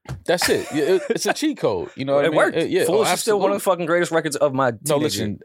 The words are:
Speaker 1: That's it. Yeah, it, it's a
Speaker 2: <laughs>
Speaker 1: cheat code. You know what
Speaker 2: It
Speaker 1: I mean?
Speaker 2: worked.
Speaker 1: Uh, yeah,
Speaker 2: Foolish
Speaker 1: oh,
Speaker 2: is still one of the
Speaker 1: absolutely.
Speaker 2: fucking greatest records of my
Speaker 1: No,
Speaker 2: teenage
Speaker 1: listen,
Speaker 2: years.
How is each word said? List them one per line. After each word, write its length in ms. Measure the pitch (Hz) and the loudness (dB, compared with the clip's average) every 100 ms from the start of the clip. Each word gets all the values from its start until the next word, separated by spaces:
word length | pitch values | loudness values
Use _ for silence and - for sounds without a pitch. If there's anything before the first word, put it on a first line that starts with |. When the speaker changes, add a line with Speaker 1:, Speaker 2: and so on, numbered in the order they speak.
| - - | -16 -10
Speaker 1:
That's 240 | - 175 - | -2 0 2
it. 200 | 143 87 | 0 -2
Yeah, 100 | 147 | -2
it, 180 | 147 185 587 | 2 0 0
it's 160 | 180 403 | -4 -2
a 60 | |
Speaker 2:
<laughs> 80 | - | -2
Speaker 1:
cheat 180 | 311 262 | -2 0
code. 320 | 139 92 - - | -2 -2 -6 -8
You 80 | |
know 100 | 135 | -2
what 100 | 139 | 2
Speaker 2:
It 40 | 156 | 2
Speaker 1:
I 20 | |
mean? 60 | 156 | 2
Speaker 2:
worked. 200 | 330 - | 2 0
Speaker 1:
Uh, 20 | |
yeah, 240 | 147 180 | 0 0
Speaker 2:
Foolish 240 | 151 208 175 | 2 2 2
Speaker 1:
oh, 40 | |
Speaker 2:
is 60 | 180 | 0
still 200 | 233 208 | 0 2
one 100 | 190 | 2
of 40 | |
the 20 | 202 | 0
Speaker 1:
absolutely. 160 | 196 175 | 0 0
Speaker 2:
fucking 100 | 160 | 0
greatest 260 | 175 170 | 0 2
records 240 | 160 160 139 | 0 0 0
of 180 | 147 | 0
my 160 | 131 131 | 2 0
Speaker 1:
No, 60 | 113 147 147 | 0 0 0
Speaker 2:
teenage 40 | |
Speaker 1:
listen, 260 | 151 98 107 | 0 -2 -4
Speaker 2:
years. 100 | 95 | -6